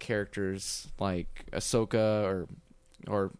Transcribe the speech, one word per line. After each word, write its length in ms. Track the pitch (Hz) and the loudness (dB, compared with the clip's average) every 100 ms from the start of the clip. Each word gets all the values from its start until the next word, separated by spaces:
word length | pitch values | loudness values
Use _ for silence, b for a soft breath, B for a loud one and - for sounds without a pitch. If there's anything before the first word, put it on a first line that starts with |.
characters 880 | - 107 101 - 95 98 - - - - | -2 0 0 -2 -2 -2 -4 -6 -6 -2
like 480 | 98 90 85 - - | 0 0 -2 -6 -6
Ahsoka 720 | 87 - 120 110 113 110 107 | -4 2 2 4 4 4 4
or, 240 | 98 95 - - - - - - - | 2 0 -4 -12 -20 -20 -20 -14 -2
or, 240 | 104 95 | 0 0